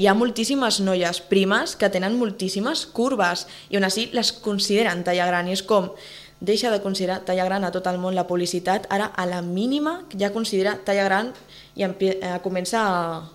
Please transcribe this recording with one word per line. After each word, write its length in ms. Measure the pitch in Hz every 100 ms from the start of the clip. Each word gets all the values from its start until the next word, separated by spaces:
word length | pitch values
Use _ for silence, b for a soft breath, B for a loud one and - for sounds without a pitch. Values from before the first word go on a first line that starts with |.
Hi 60 | 196
ha 80 | 214
moltíssimes 640 | 240 220 226 277 226 202
noies 400 | 190 185 170 175
primes 560 | - 196 190 220 339 -
que 160 | 202
tenen 240 | 185 190 247
moltíssimes 680 | 220 190 185 196 247 311 -
curves 580 | - 254 233 175 175 B B B
i 80 | 196
on 80 |
així 240 | 190 214 233 240
les 160 | 214
consideren 720 | - 214 196 202 208 220 175
talla 220 | 175 180 180
gran 200 | 175 180
i 40 |
és 100 | 190
com... 300 | - 208 185 B B B B -
deixa 300 | 185 214 240
de 120 | 202
considerar 380 | 202 190 180 190
talla 220 | - 185 185
gran 180 | 196
a 60 | 180
tot 140 | 180 185
el 80 | 180
món 160 | 185
la 120 | 185 175
publicitat, 560 | 180 175 175 180 208 -
ara 140 | 196 214
a 180 | -
la 140 | 180 180
mínima 640 | 175 185 240 294 311 349 - 196
ja 80 | 202
considera 400 | 220 220 190 196 208
talla 220 | - 202 196
gran 220 | 190 240 B B B B
i 80 | -
empie-, 360 | 190 180 190 190
eh, 140 | 180 180
comença 380 | 185 185 180 226
a 380 | 208 175 170 165 160